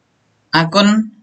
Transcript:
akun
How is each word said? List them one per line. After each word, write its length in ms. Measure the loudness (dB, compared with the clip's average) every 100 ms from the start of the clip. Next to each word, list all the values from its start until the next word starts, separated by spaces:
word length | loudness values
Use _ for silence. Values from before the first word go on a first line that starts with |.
| _ _ _ _ -6
akun 640 | -4 -2 0 2 0 -2 -10